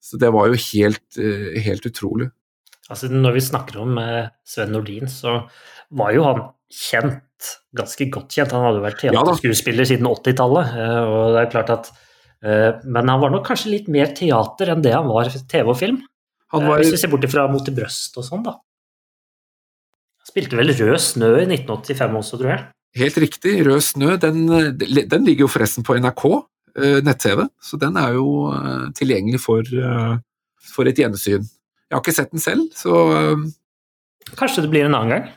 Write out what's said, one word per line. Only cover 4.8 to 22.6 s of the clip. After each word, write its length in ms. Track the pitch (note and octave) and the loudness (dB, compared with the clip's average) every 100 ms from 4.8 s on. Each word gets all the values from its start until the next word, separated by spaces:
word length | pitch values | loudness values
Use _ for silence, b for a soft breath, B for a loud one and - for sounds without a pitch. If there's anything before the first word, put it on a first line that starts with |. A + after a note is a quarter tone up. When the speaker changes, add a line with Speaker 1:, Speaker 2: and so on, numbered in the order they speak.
| G#2+ G2+ C3 | -6 -8 -10
Speaker 2:
så 300 | - B2 A#2+ A2+ B B B B | -8 -4 -4 -6 B B B B
var 220 | C#3 G#2 A#2+ | -4 0 2
jo 60 | |
han 160 | D3+ B2+ - _ _ | 2 0 -4 _ _
kjent, 480 | - - A#2+ C3+ C3 _ _ - - _ - | -14 -4 -2 -2 -4 _ _ -14 -14 _ -10
ganske 300 | A2 - C3+ | -10 -6 -6
godt 220 | - - | -6 -6
kjent. 220 | - C#3 B2 | -2 0 0
Han 80 | |
hadde 160 | B2 G#2+ | 0 0
jo 60 | G#2 | -2
vært 180 | G#2 | -4
Speaker 1:
Ja 80 | C3+ | 0
da. 80 | A2+ | 2
Speaker 2:
teaterskuespiller 640 | D3+ F3 B2+ A2 - A#2 C3 | 2 2 0 0 -2 0 2
siden 180 | B2 B2 | 2 0
åttitallet, 640 | A#2 - C3 B2+ D3 C#3+ | 0 0 2 2 2 0
eh, 320 | A#2 A2+ A#2 | -2 -2 0
og 320 | A2+ A2 A2+ A2+ | 0 2 2 4
det 60 | |
er 80 | A#2 | 2
klart 160 | A#2 A2 A2+ | 0 0 -2
at, 160 | - b b b b b | -4 b b b b b
eh, 380 | G#2+ G#2+ A2 A#2 C3+ | 0 4 4 2 -4
men 240 | C3 C3 | 0 2
han 80 | C3 | 2
var 80 | C#3+ F#3+ | 2 0
nok 80 | G3 | -2
kanskje 280 | A#3+ G#3+ G#3 | -4 -2 -4
litt 160 | G#3 | 0
mer 160 | D3 D3 - | 0 0 0
teater 560 | F3 A#2+ G#2 - F#3 | 0 2 0 -2 -2
enn 80 | E3 | 2
det 140 | C#3+ A#2+ | 2 2
han 80 | D#3 | 2
var 160 | A2 A#2+ | 0 0
T 320 | C3 - B2 | -4 -4 0
V 80 | A2+ | 0
og 80 | B2 | 0
film. 220 | F#3+ C4 - _ _ _ _ D#3 | 0 -4 -6 _ _ _ _ -2
Speaker 1:
Han 80 | |
Speaker 2:
Eh, 40 | D3 | 2
Speaker 1:
var 80 | D3+ | 4
Speaker 2:
hvis 160 | D#3+ D#3+ | 4 2
vi 60 | |
ser 80 | F3+ | 0
bort 160 | C#3+ C3 | 0 0
ifra 160 | C#3 C#3 | 0 0
Mot 160 | C#3 C3+ | 0 -2
i 80 | C3 | -6
brøst 400 | G#2+ - - - | -6 -8 -10 -12
og 60 | |
sånn, 160 | B2+ F3+ | -10 -8
da. 140 | A#3+ - _ _ _ _ _ _ _ _ _ _ _ _ _ _ _ _ | -8 -10 _ _ _ _ _ _ _ _ _ _ _ _ _ _ _ _
Spilte 320 | - - C3+ B2 | -8 -6 -4 0
vel 160 | C#3 | 2
Rød 240 | C3 A2 C3 | 4 2 2
snø 420 | - - A2+ A#2+ | 0 0 4 4
i 40 | F#3 | 4
nitten 220 | E3+ B2+ | -2 -4
åttifem 400 | G#2+ - C3+ B2 A2 | -8 -6 -4 -2 -2
også, 220 | G#2+ A#2+ | -6 -6
tror 120 | C3 | -4
jeg. 100 | F#3 | -4